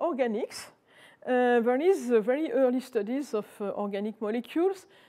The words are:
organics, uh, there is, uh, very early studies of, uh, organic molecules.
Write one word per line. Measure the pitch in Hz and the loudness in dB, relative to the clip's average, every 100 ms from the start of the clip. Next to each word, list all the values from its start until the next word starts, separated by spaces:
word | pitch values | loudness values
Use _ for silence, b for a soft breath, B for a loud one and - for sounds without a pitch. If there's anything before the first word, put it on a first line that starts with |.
organics, | 330 262 240 214 - - - _ _ B B B - | -4 0 -2 -2 -6 -10 -18 _ _ B B B -2
uh, | 247 247 240 | 2 4 4
there | 226 254 | 4 2
is, | 349 370 240 | 4 2 4
uh, | 233 | 2
very | 208 277 320 | 2 0 0
early | 269 254 254 | 2 2 2
studies | - 226 202 269 269 | -2 -4 -2 -4 -4
of, | 214 - - | -6 -6 -8
uh, | 202 | -6
organic | - 208 202 214 208 | -4 -4 -4 -6 -6
molecules. | 214 240 - 311 370 370 - B | -4 -4 -4 0 0 -2 -12 B